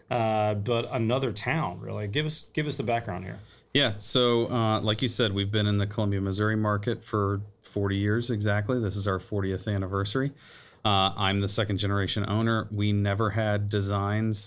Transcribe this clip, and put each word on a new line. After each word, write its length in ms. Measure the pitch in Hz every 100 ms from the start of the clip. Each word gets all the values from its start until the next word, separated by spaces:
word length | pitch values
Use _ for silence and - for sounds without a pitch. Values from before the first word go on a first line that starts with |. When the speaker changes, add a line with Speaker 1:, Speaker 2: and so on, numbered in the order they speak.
| -
Speaker 1:
uh, 440 | 123 110 107 107
but 340 | 104 101 117 123
another 400 | 131 113 131 131
town, 480 | - 123 160 104 98
really. 260 | 107 104 104
Give 200 | 139 151
us, 160 | - -
give 160 | 151 151
us 80 | -
the 60 |
background 400 | 113 117 110 92
here. 140 | 98 113 - - _
Speaker 2:
Yeah. 200 | 143 127 104
So, 500 | - 131 123 120 117
uh, 300 | 123 110 110
like 220 | 107 110
you 60 | 123
said, 240 | - 110
we've 180 | 101 98
been 160 | 107 104
in 120 | 101
the 80 | 101
Columbia, 320 | 113 104 98
Missouri 340 | 98 98 107 107
market 480 | 107 104 110 113
for 360 | - 107 98 101 101 -
forty 340 | - 104 98 98
years 340 | 104 117 123
exactly. 500 | 107 104 104 101 127
This 160 | 101 98
is 100 | 101
our 120 | 92
fortieth 500 | - 104 95 92 107
anniversary. 640 | 98 92 98 101 131 139 - - - - -
Uh, 280 | 107 98 98 107
I'm 240 | 98 98
the 80 | 98
second 300 | - 104 98
generation 460 | 101 101 95 104 101
owner. 400 | 107 113 110 104
We 220 | 104 104
never 380 | 101 101 98 107
had 380 | 107 107 104 101
designs 800 | 104 98 101 101 107 110 104